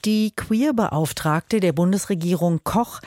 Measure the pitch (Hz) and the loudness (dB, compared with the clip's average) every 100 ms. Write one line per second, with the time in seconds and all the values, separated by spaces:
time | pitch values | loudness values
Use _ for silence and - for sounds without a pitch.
0 | 214 214 214 - - 220 285 240 202 151 | 0 0 0 -4 -2 0 2 2 0 0
1 | 156 - 156 156 - 220 185 151 175 196 | -2 -2 -2 -2 0 0 2 2 2 0
2 | - 196 170 175 170 165 - 196 240 - | -2 -4 0 0 2 0 0 -2 -2 -6